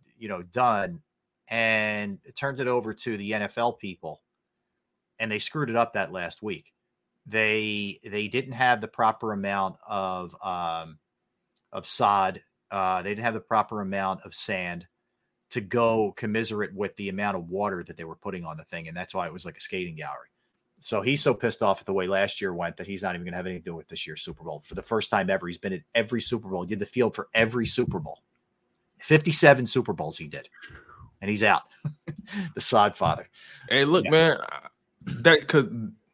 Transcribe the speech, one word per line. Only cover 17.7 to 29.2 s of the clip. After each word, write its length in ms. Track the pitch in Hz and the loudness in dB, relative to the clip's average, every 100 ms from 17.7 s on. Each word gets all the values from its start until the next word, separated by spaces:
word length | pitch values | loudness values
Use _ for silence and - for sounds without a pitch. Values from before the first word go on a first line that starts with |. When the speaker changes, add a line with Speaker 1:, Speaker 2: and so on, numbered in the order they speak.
| 92 | -4
Speaker 1:
that 160 | - 82 | -8 -12
they 60 | |
were 120 | 82 80 | -14 -12
putting 300 | 104 90 80 | -10 -8 -10
on 120 | 80 | -14
the 60 | |
thing, 240 | - 85 80 | -12 -12 -10
and 80 | 87 | -12
that's 200 | 92 92 | -8 -6
why 100 | 85 | -6
it 80 | |
was 100 | 90 | -8
like 140 | 87 - | -12 -10
a 40 | |
skating 340 | - 92 90 78 | -8 -6 -6 -8
gallery. 340 | 71 - - _ _ _ _ _ | -10 -12 -16 _ _ _ _ _
So 220 | - 107 | -4 -2
he's 220 | 117 147 | 0 2
so 100 | 143 | 2
pissed 300 | - 113 - | 2 0 2
off 160 | 104 95 | 2 0
at 80 | - | 0
the 60 | |
way 120 | 95 90 | -2 0
last 360 | 98 98 - | 2 0 -2
year 120 | 98 | -6
went 240 | 87 85 - | -4 -6 -6
that 80 | 92 | -10
he's 160 | 95 | -6
not 140 | 95 87 | -6 -6
even 100 | 87 | -8
gonna 120 | 90 | -8
have 100 | 92 | -6
anything 160 | 90 | -8
to 60 | 87 | -10
do 40 | 82 | -12
with 120 | - | -12
this 180 | 101 78 | -10 -10
year's 160 | 76 | -10
Super 220 | - 78 | -12 -12
Bowl. 180 | 80 76 | -12 -12
For 120 | - 87 | -12 -12
the 80 | |
first 260 | - 113 - | -4 -2 0
time 220 | 104 95 | 0 2
ever, 160 | 95 87 | 0 -4
he's 100 | 87 | -8
been 160 | 101 | -6
at 80 | 90 - 117 | -8 -4 -2
every 260 | 113 120 | 0 -2
Super 260 | - 113 101 | -2 -4 -4
Bowl. 120 | 90 | -6
He 60 | 90 | -4
did 120 | 104 | -6
the 60 | 101 | -2
field 300 | 123 113 - | 0 0 0
for 140 | - | -2
every 320 | 113 113 120 110 | 2 2 2 0
Super 320 | - 120 92 | 0 0 -2
Bowl. 240 | 76 - _ _ _ _ _ _ _ _ | -6 -14 _ _ _ _ _ _ _ _
Fifty-seven 640 | - 156 | 4 4